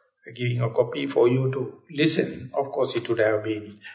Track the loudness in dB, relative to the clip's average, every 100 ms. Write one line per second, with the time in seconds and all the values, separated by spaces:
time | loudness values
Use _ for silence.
0 | _ _ -16 -4 -2 0 0 2 0 0
1 | -2 4 4 4 0 -2 -6 -10 -10 0
2 | 2 2 0 -4 -6 -4 -2 -2 0 -2
3 | -2 2 2 2 -2 -4 -6 -16 -18